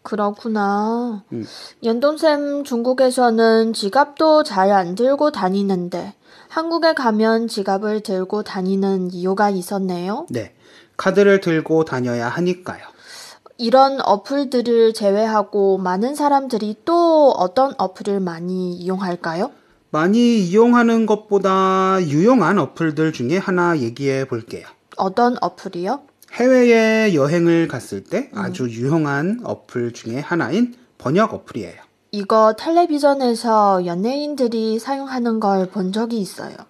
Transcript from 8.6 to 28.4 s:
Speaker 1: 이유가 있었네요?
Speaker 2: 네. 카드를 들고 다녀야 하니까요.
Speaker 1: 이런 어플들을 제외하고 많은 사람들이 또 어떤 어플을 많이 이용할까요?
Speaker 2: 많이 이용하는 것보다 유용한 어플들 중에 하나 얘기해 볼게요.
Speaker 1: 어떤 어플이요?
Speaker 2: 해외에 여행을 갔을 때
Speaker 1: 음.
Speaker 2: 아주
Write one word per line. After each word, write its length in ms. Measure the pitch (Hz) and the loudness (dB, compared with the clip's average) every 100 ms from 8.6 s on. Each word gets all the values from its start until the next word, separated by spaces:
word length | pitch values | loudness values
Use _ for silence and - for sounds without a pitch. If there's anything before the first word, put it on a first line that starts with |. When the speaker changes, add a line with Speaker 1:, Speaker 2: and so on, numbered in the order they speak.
| 185 196 196 190 180 | -2 0 0 -2 -4
Speaker 1:
이유가 360 | 180 185 190 208 | -4 -4 0 0
있었네요? 760 | 190 180 202 190 175 180 240 339 | 0 -4 -6 -4 -4 -6 -8 -8
Speaker 2:
네. 240 | 120 101 _ _ - _ - | -8 -10 _ _ -20 _ -4
카드를 440 | - 180 202 196 | 0 4 4 4
들고 440 | 175 160 151 160 | 2 -2 2 0
다녀야 420 | 156 131 123 120 120 | 0 -2 -2 -2 -4
하니까요. 520 | 123 180 180 - 95 - _ - - - - - - | -2 -4 -4 -10 -14 -18 _ -20 -20 -20 -20 -20 -8
Speaker 1:
이런 420 | 233 262 269 269 | 2 4 4 2
어플들을 920 | - 202 - 277 254 247 240 233 226 | 0 0 0 -4 0 -2 2 4 4
제외하고 840 | 220 202 202 220 220 202 208 196 190 | 2 0 2 2 0 0 0 2 2
많은 380 | 185 185 240 | 0 -2 -2
사람들이 640 | 294 294 277 269 220 214 214 | 0 2 2 0 -4 -4 -6
또 440 | - 339 339 311 277 | 0 2 4 6 6
어떤 420 | - 180 220 269 - | 4 0 2 0 0
어플을 420 | 190 - 208 202 | -4 -4 -4 -2
많이 540 | 185 165 175 185 180 | -4 -6 -6 -6 -6
이용할까요? 800 | 175 175 190 190 175 170 165 254 - _ _ _ | -6 -6 -4 -4 -6 -6 -4 -6 -8 _ _ _
Speaker 2:
많이 480 | 151 170 226 240 226 | 0 2 4 4 2
이용하는 680 | 175 202 233 240 233 226 | 2 4 6 6 4 2
것보다 920 | 214 208 - 202 190 190 190 190 190 190 | 0 -2 0 0 2 2 2 2 2 0
유용한 580 | 165 147 208 262 160 202 | 0 2 4 4 4 2
어플들 540 | 156 - 165 147 160 | -2 -2 -4 0 -2
중에 240 | 156 123 180 | -2 -2 -2
하나 400 | 196 180 175 160 | -2 0 0 0
얘기해 460 | 117 117 139 135 | -4 -4 -4 -2
볼게요. 400 | 135 120 - 90 - _ _ - | -4 -8 -8 -16 -16 _ _ -4
Speaker 1:
어떤 380 | 190 190 240 247 | -2 2 0 0
어플이요? 600 | 175 - 190 175 185 277 _ _ _ | -6 -6 -12 -8 -6 -6 _ _ _
Speaker 2:
해외에 800 | - 247 254 240 226 220 220 214 | -2 4 6 6 4 4 2 2
여행을 540 | 156 143 175 170 165 165 | 2 2 2 4 2 0
갔을 360 | 139 - 98 | -4 -8 -12
때 260 | - 185 285 | -6 -6 -6
Speaker 1:
음. 40 | |
Speaker 2:
아주 300 | 214 | -8